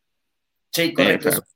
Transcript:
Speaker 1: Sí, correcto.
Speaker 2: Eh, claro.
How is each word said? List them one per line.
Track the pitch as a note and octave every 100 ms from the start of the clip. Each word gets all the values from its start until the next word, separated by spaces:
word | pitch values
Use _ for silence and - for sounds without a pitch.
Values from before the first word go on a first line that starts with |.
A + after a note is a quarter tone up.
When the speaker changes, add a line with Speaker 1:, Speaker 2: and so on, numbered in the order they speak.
| _ _ _ _ _ _ _
Speaker 1:
Sí, | - E3+
correcto. | - F#3 - -
Speaker 2:
Eh, |
claro. | - -